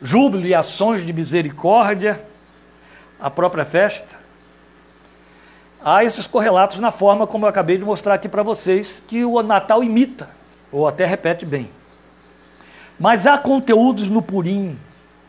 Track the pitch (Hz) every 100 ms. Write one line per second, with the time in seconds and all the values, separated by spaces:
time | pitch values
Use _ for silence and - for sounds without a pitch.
0 | 131 196 277 196 180 175 156 - 208 220
1 | 170 165 151 170 151 143 170 226 202 202
2 | 208 208 - - _ _ _ _ - -
3 | - - 139 156 175 175 147 165 202 -
4 | - - - _ _ _ _ _ _ _
5 | _ _ _ - - - _ _ - 185
6 | 233 220 190 240 220 185 196 185 233 -
7 | 196 202 214 220 208 196 165 185 202 202
8 | 202 196 202 196 208 214 180 185 202 -
9 | - 226 240 233 214 202 196 220 233 226
10 | 262 - 147 - - _ - 139 151 135
11 | 180 190 165 170 170 139 113 - _ _
12 | _ _ _ _ _ _ - - - -
13 | 175 226 214 285 269 269 262 226 247 208
14 | 202 214 170 190 175 196 190 127 - _
15 | _ _